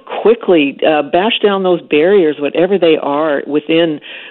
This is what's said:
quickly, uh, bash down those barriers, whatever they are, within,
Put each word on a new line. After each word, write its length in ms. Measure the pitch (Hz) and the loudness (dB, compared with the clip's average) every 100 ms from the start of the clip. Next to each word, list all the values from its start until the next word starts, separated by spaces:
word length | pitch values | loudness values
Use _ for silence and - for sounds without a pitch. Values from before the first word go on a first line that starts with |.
| - - | -8 -2
quickly, 580 | 202 233 - 170 139 - - | 0 0 2 2 2 -2 0
uh, 160 | 151 | 0
bash 360 | 143 175 208 - | 0 -2 -2 0
down 180 | 208 196 | 0 0
those 180 | 185 175 | 0 -2
barriers, 540 | - 151 165 202 156 143 | 0 0 4 4 2 0
whatever 400 | 143 - 180 196 | -4 -2 0 2
they 180 | 170 156 | 2 2
are, 460 | - 143 156 139 - | 0 -2 -2 -4 -4
within, 540 | 147 - 165 170 147 - - - | -4 0 0 0 -4 -12 -20 -20